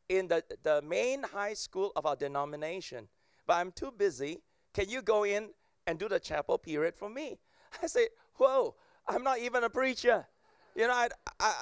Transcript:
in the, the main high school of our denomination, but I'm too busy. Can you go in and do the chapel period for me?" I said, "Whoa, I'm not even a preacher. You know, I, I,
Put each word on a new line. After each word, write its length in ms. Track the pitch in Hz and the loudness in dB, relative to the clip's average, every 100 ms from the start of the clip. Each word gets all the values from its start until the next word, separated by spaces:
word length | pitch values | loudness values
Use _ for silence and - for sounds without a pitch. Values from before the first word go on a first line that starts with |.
| - | -2
in 180 | 190 185 | 0 2
the, 120 | 165 - - | 0 0 -4
the 180 | 156 151 | 0 0
main 400 | 147 185 240 269 | 0 -2 0 -2
high 300 | 254 202 202 | -6 -6 -6
school 380 | 214 - 185 196 160 | -6 -8 -4 -4 -2
of 80 | 147 | -2
our 100 | 135 | -2
denomination, 960 | 143 143 143 151 156 185 - 123 107 _ _ _ - | -2 -2 -4 -6 -8 -8 -10 -14 -16 _ _ _ 0
but 100 | 175 | 2
I'm 180 | 180 | 0
too 180 | - 269 | -6 -10
busy. 500 | 226 202 127 143 170 - _ _ | 0 0 0 -6 -8 -16 _ _
Can 140 | - 196 | -6 -4
you 140 | 254 | -2
go 240 | 202 214 208 | 2 4 4
in 240 | 202 214 - _ _ - | 0 -2 -12 _ _ -6
and 140 | 165 | -4
do 80 | 202 | 0
the 120 | 180 | -2
chapel 380 | - 156 - 170 | 0 -4 0 0
period 360 | - 151 165 - | 0 0 0 -2
for 140 | 294 | -8
me?" 300 | 247 302 - _ _ _ - | -8 -8 -10 _ _ _ -8
I 60 | 330 | -2
said, 220 | - 226 - _ - | 0 0 -2 _ 2
"Whoa, 400 | 262 269 175 - _ _ - | 4 4 0 -4 _ _ -4
I'm 160 | - | -2
not 160 | 262 254 | 0 0
even 240 | 240 247 | 0 0
a 60 | 233 | 0
preacher. 560 | 226 262 254 240 214 - _ _ _ _ - | 0 0 2 4 2 0 _ _ _ _ -2
You 120 | 233 | 2
know, 60 | |
I, 160 | 247 240 - - - | 2 0 -2 -12 0
I, 140 | 214 156 | 0 0